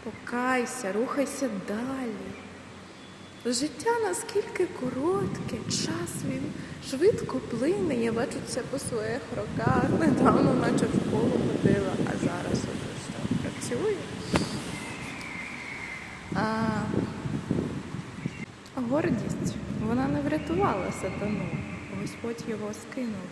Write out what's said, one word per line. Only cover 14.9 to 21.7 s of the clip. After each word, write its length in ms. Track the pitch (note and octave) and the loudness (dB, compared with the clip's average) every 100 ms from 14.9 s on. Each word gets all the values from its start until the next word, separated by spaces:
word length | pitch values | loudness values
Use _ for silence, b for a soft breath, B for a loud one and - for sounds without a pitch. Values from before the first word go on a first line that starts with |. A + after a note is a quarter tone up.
| - - - - - - - - - - - - - - F#3 | -6 -8 -8 -8 -8 -8 -8 -8 -8 -8 -8 -10 -12 -4 0
А... 300 | A3 A3 A3 G#3+ G#3+ - - - - - - - - - - - - - - - - - - - | 2 2 2 0 0 0 -2 -4 -4 -4 -2 -2 -2 -4 -6 -8 -8 -6 -8 -6 -12 -12 -12 -6
Гордість, 800 | A#3 C#4 E4+ A#3+ G3 - - - - - G#3+ | 0 2 4 2 0 -2 -2 -2 -4 -4 0
вона 200 | A#3+ C4+ | 2 2
не 140 | C#4+ | 2
врятувала 720 | C#4+ D4+ D4 E4 G4 G#3 F3+ - | 2 0 0 2 4 2 -2 -2
сатану. 440 | G3 - G#3 G#3 F#3 - - | -4 -2 -2 0 -2 -4 -4